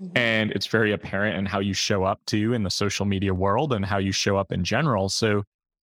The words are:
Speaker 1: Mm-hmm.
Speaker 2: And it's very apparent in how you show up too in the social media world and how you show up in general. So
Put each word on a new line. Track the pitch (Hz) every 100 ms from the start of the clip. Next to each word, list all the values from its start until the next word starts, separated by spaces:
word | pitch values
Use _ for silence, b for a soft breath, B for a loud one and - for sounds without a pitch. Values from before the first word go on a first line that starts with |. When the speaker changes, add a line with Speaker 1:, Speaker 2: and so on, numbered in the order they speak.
Speaker 1:
Mm-hmm. | 92 123
Speaker 2:
And | 117 110 107
it's | 104 -
very | 110 107
apparent | 101 - 98 104 90
in | 98
how | 98
you | 101
show | 95 - 101
up | 95 107 -
too | 107 110
in | 120
the | 92
social | - 101 - 101
media | 95 98
world | 92 98 110 151
and | 110 98
how | 101
you | 98
show | - 107 98
up | 95
in | 90 87
general. | 113 160 104 95
So | - 110 104 - _ _ _